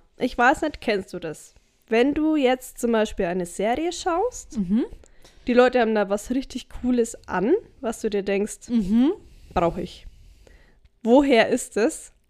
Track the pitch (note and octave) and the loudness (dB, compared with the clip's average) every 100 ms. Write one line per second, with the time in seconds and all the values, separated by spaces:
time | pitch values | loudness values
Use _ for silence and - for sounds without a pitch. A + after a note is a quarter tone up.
0 | _ - B3+ - B3 D#4 D#4 - - G#3 | _ -6 -4 2 2 2 -2 -4 -4 -4
1 | - F3 E3 D3+ - _ _ _ - A3+ | -4 -12 -12 -12 -18 _ _ _ -2 2
2 | C4+ D4 D#4 D#4 B3 B3+ - - A#3 A3+ | 2 2 0 2 2 0 -4 -6 -2 0
3 | A3 - F3+ F#3 F3 - G3+ C4 E4+ E4+ | 0 -2 -4 -4 -6 -4 -2 -2 -4 -4
4 | F#4+ E4+ A#4+ - - C4 F3 G#3+ G#4 - | -4 -2 -2 -6 -10 -6 -2 -2 -2 -8
5 | - - - - - A#3+ B3 B3 A3 G#3+ | -20 -20 -20 -10 0 4 4 4 2 2
6 | G3 G#3 - B3+ C4 B3 - - B3 B3 | 0 -2 -4 -6 -6 -10 -14 -8 -2 0
7 | A#3 - - F#3 G#3 G#4 - - C4+ - | 0 -6 -8 -2 0 0 -2 -10 -8 -6
8 | A3 G#3 G3+ G3 G#3 - - A#3 F#3 A3+ | -4 -4 -2 -2 -4 -8 -4 -2 2 4
9 | C4+ G#4 - - - - E3+ F3 F3+ - | 2 0 -8 -20 -8 -2 0 -2 -8 -12
10 | - - - - - - - _ _ _ | -20 -20 -20 -20 -20 -20 -20 _ _ _
11 | A3 B3+ C#4 A#3 G3+ B3 - - B3 - | 4 6 6 4 4 0 -2 -2 -2 -2
12 | - _ | -12 _